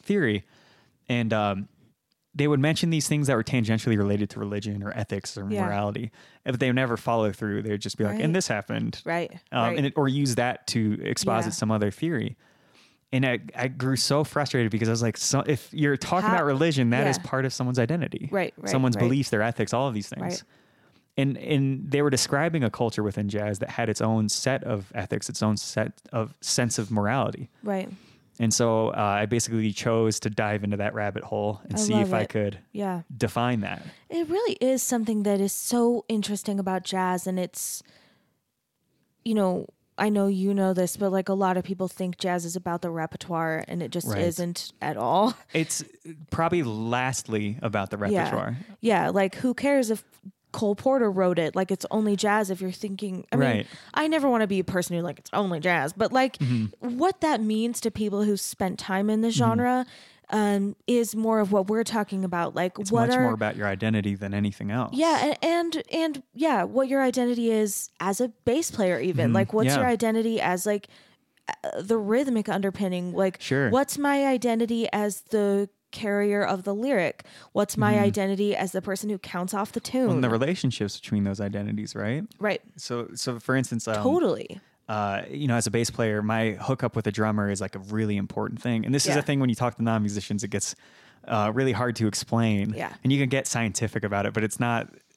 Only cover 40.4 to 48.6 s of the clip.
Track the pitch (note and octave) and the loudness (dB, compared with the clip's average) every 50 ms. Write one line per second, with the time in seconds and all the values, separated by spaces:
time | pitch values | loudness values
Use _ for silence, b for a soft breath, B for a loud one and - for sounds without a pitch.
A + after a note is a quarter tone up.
40.4 | F#3+ G3 G3+ G3 F#3+ F#3+ F#3+ F3 F3+ F3 - - G3+ G3 F#3 F#3+ F#3 - G3 G3 | 2 2 2 2 2 2 2 2 0 0 0 -2 0 0 0 0 0 0 0 2
41.4 | G3 F#3 F#3 F3+ F3 - G3 F3+ F#3+ F3+ - - F#3+ F3+ F3+ - - F#3 F3+ F3 | 2 2 2 0 -2 -4 -4 -4 -4 -6 -4 -6 -6 -6 -4 -4 -2 -2 -2 -2
42.4 | E3+ E3+ E3+ F3+ F3 F3+ E3+ F3 - F3 E3 E3 D#3+ E3 - - - - F3 D#3+ | -2 -4 -6 -6 -4 -4 -4 -4 -4 -4 -4 -4 -4 -6 -8 -12 -8 -4 -2 -2
43.4 | E3 D#3+ D#3+ D#3 - - - F3 E3 - - F3 E3 - - G2 E3+ F3 E3 - | 0 -2 -2 -4 -4 -6 -6 -6 -6 -4 -6 -6 -4 -2 -2 0 0 0 0 -2
44.4 | F3 E3+ F3 - - - - _ - D3 D3+ G#2 A2+ A#2 C#3+ F3+ G#3 B3 A#3 - | -4 -6 -6 -8 -10 -12 -10 _ -6 -6 -4 -2 0 2 4 4 4 2 2 -2
45.4 | - - - D#3 D#3+ - - - D3+ - - - - D#3+ E3 D3+ D#3 - - - | -10 -4 -2 -2 0 0 -2 -6 -6 -10 -16 -20 -20 -18 -18 -18 -12 -6 -2 0
46.4 | E3 E3 E3+ F3 D#3 A#2+ G#2+ G#2+ A2 A#2 A#2+ B2 B2+ C3 B2+ - - - A2 G#2+ | 2 2 2 2 0 0 -2 -2 -2 0 0 0 0 0 -2 -4 -4 -2 -2 0
47.4 | G#2 G2+ G#2+ B2+ - A#2 G#2+ G#2+ G2 F#2+ - G2+ G#2 G2+ G#2 - D#3+ - - G#2+ | 0 -2 -4 -4 -4 -2 -2 -2 -2 -2 -4 -4 -2 0 0 0 0 0 -2 -2
48.4 | G2 A2+ A#2+ C3 | -2 -4 -6 -6